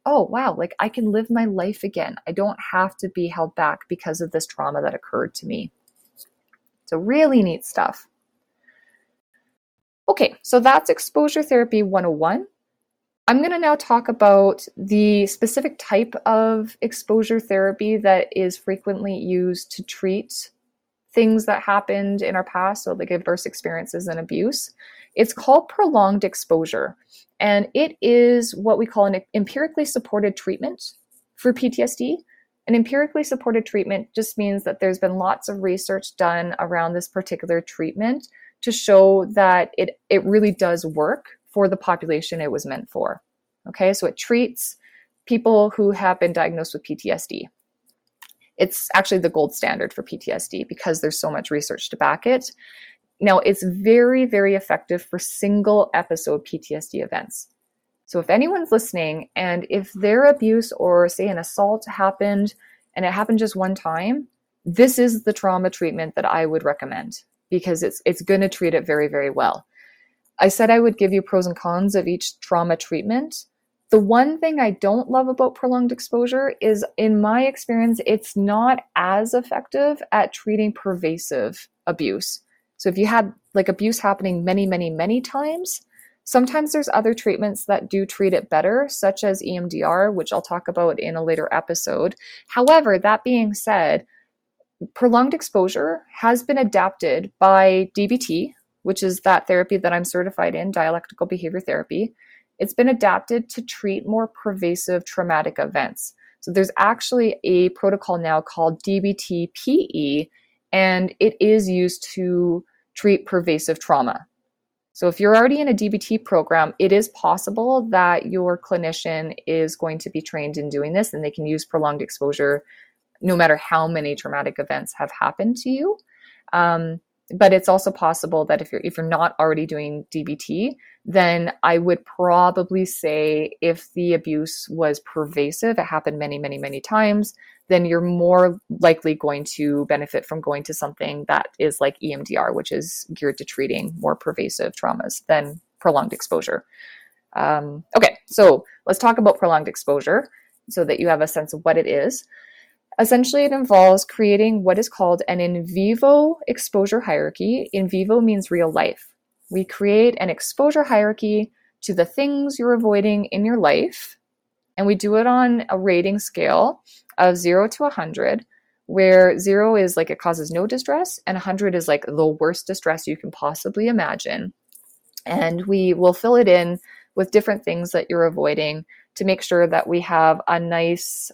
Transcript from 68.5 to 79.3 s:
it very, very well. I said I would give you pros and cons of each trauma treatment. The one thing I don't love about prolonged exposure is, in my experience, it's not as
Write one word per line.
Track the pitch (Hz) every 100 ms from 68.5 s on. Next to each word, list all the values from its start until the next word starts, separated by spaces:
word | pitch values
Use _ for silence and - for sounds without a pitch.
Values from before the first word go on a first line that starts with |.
| - 175
it | 165 165
very, | 151 147
very | 147 139
well. | 135 127 - _ _ - _ _ _ _ -
I | 196
said | 196 220
I | 233
would | 233 226
give | 196
you | 190
pros | 190 190 180
and | 170
cons | 175 175 196 196
of | 170
each | 180 - -
trauma | - 175 170 165
treatment. | - 165 202 240 311 - - _ _ _ -
The | 220
one | 202 233 277 320
thing | 320 302
I | 226
don't | 185 196 220 254
love | 262 262
about | 254 254 262
prolonged | 254 247 240
exposure | 247 - 240 247 262 277 -
is, | 214 208 - -
in | 220 214
my | 208 233
experience, | 262 262 - 226 233 226 -
it's | 214 - 202
not | 202 208 240 247 -
as | - 180 196 226